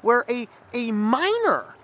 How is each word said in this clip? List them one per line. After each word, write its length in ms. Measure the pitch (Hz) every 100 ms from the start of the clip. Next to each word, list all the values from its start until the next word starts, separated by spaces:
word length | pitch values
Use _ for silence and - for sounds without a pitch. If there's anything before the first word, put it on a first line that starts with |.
where 220 | 208 240 233
a, 180 | 247 233 - -
a 180 | 240 233
minor 800 | 214 214 262 359 453 427 143 - -